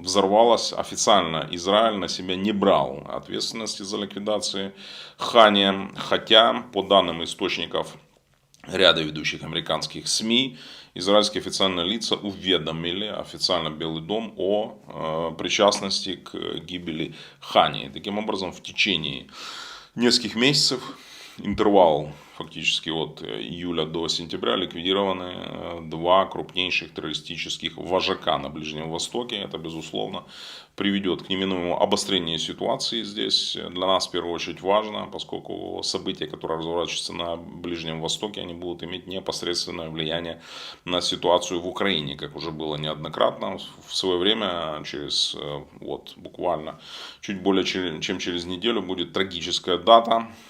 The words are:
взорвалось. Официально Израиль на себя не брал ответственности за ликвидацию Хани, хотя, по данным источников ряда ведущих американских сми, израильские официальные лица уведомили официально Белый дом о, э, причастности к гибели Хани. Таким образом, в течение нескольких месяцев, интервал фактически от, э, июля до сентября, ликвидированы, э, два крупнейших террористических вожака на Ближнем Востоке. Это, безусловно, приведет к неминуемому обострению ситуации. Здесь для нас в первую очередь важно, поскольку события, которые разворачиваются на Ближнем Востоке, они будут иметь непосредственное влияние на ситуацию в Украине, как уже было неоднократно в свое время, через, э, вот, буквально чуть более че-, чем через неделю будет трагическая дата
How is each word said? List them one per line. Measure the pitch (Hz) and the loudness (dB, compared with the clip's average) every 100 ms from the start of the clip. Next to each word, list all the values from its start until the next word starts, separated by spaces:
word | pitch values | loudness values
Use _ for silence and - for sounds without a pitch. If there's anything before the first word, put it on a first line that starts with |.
взорвалось. | 87 92 98 104 117 113 - | 0 4 6 8 8 6 2
Официально | - - 95 - 101 85 80 71 | -4 -6 0 6 6 6 0 -2
Израиль | 87 90 104 113 104 | -2 4 6 6 2
на | 82 | -2
себя | - 92 92 | -4 -4 0
не | 101 | 0
брал | 101 98 80 65 71 - | 4 6 6 4 -4 -8
ответственности | - - 98 113 113 107 - | -8 -6 -6 -6 -6 -8 -8
за | 98 104 | -6 -6
ликвидацию | 101 - 104 104 - 98 98 - - - - - | -6 -6 -2 -2 -2 -4 -6 -8 -16 -16 -18 -8
Хани, | - 117 107 101 98 98 95 - | 6 10 10 10 4 2 -2 -10
хотя, | - 92 - 110 117 120 120 | 0 0 6 8 8 4 -2
по | 98 | -4
данным | 95 98 90 82 | 4 6 6 0
источников | 82 - 92 - 82 80 82 - _ _ _ _ _ _ | -6 -4 -2 -2 -2 -4 -6 -10 _ _ _ _ _ _
ряда | - 92 90 82 | -6 4 6 6
ведущих | 78 76 73 76 | 0 -4 -6 -6
американских | 80 82 80 78 - 80 - | -6 -6 -2 -2 -4 -8 -4
сми, | - 110 117 131 127 - - - | -2 2 2 2 -4 -16 -20 -16
израильские | - 92 104 104 92 | -4 4 6 4 0
официальные | 92 - 98 90 85 | -4 0 0 0 -2
лица | 110 - - | -2 -2 -4
уведомили | 101 92 90 87 78 80 85 92 107 | -4 -6 0 2 2 -4 -4 -4 -6
официально | 85 78 82 - 87 80 | -8 -10 -4 0 0 -2
Белый | 76 80 80 | -4 -4 -4
дом | 80 107 113 - | -4 -4 -4 -4
о, | 92 104 113 - - | 0 0 -2 -8 -14
э, | 78 78 80 82 80 | -8 -4 -2 -4 -4
причастности | 87 - 101 101 98 - 98 87 | -2 6 6 6 0 -4 -4 -8
к | - - 82 80 | -10 -8 -6 -6
гибели | 82 90 87 80 76 - - - | -8 -8 -6 -4 -6 -8 -18 -18
Хани. | - 110 80 64 67 | 2 4 4 2 -8
Таким | - 107 104 | -10 -6 -4
образом, | 107 104 92 | -2 -2 -4
в | - | -8
течение | - 92 107 85 76 71 - - - - - - - - | -8 0 2 2 -2 -8 -12 -16 -14 -14 -14 -16 -14 0
нескольких | 120 113 110 107 | 4 4 2 2
месяцев, | 127 147 - 127 - - - - - - | 4 4 2 0 -6 -14 -18 -18 -18 -10
интервал | 104 101 107 98 85 76 76 73 - - | -4 2 6 8 8 6 0 -10 -16 -14
фактически | 80 80 78 - 85 | -12 -4 -2 -2 -2
от, | 80 73 76 | -2 -2 -6
э, | 82 55 | -10 -8
июля | 55 85 87 85 80 | -8 -6 -4 -2 -2
до | 82 82 | -2 -2
сентября, | - 85 92 110 113 | -4 -4 -4 0 0
ликвидированы, | 85 90 87 95 98 92 90 | -2 -4 0 2 2 0 -6
э, | 90 85 80 85 85 | -8 -10 -8 -8 -8
два | 80 80 85 95 95 | -8 -2 6 6 6
крупнейших | 85 78 92 90 - 82 | 0 -4 -2 0 -2 -4
террористических | - 78 76 - 82 - - - - | -8 -6 -6 -8 -8 -8 -8 -8 -8
вожака | 80 92 90 92 - 78 | 0 0 2 0 0 0
на | 71 | -2
Ближнем | 78 78 76 80 | -8 -8 -6 -6
Востоке. | 82 - 120 123 104 | -4 -4 -4 -6 -6
Это, | 101 95 | -8 -8
безусловно, | 80 82 - 104 104 95 - - - - - - | -8 -8 -6 -6 -4 -6 -12 -16 -16 -16 -14 -4
приведет | 101 98 95 80 | 0 0 0 -2
к | - | -2
неминуемому | 95 95 92 87 80 | -2 0 0 0 2
обострению | 98 101 - 95 82 82 | 4 2 2 -2 0 -4
ситуации. | - 87 98 127 - 117 | -4 -4 -4 -2 -2 -4
Здесь | 101 104 107 - - 87 | -6 -6 -2 0 -2 -6
для | 82 87 92 | -8 -2 2
нас | 92 - | 2 2
в | |
первую | 90 87 | -2 -2
очередь | 82 90 80 | -4 -6 -4
важно, | 90 104 107 104 98 | 2 2 0 -6 -8
поскольку | 85 - 90 - 90 90 90 | -10 -8 -8 -8 -8 -6 -6
события, | - 92 95 90 80 | -4 -2 -4 -4 -6
которые | 82 - 82 | -6 -4 -4
разворачиваются | 82 85 82 - - | -2 -2 -2 -4 -6
на | 87 85 85 | -6 -4 -6
Ближнем | 85 - 87 85 82 80 | -8 -10 -6 -6 -4 -4
Востоке, | 80 - 107 98 | -4 -4 -6 -8
они | 90 | -10
будут | 85 87 85 | -8 -8 -8
иметь | 82 90 90 | -8 -10 -8
непосредственное | 92 - - 85 87 - 85 82 | -8 -6 -4 -4 -2 -4 -6 -6
влияние | 80 78 85 85 80 - - - - - | -4 -2 -4 -4 -10 -14 -16 -14 -12 -4
на | 87 | -2
ситуацию | - 92 85 87 - 87 | 0 0 4 4 2 -2
в | 90 | -4
Украине, | - 101 85 73 73 | -2 0 0 -2 -8
как | 73 73 | -10 -8
уже | 80 | -8
было | 78 78 73 | -6 -4 -4
неоднократно | 76 76 78 80 117 113 101 92 - - - | -4 -6 -6 0 0 2 -6 -6 -12 -18 -8
в | - | -2
свое | 95 90 | 0 2
время, | 95 110 101 87 80 76 73 | 2 2 0 -2 -4 -6 -8
через, | 67 71 73 - - | -8 -4 -2 -2 -4
э, | 73 73 71 - | -8 -8 -10 -14
вот, | 69 71 - - | -8 -8 -10 -18
буквально | - - 87 80 78 76 - - - - | -16 -6 -2 -2 -4 -12 -16 -16 -16 -12
чуть | - 98 | -8 -2
более | 95 95 | 4 4
че-, | 87 98 90 78 | 2 0 -2 -4
чем | 82 92 | -4 -4
через | 95 87 85 | -4 -4 -4
неделю | 90 110 113 | -2 0 0
будет | 90 92 80 | -2 -4 -2
трагическая | 92 95 85 85 85 - 87 | -2 -2 -4 -4 -4 0 2
дата | 87 117 117 117 113 - - | 10 10 10 2 0 -10 -20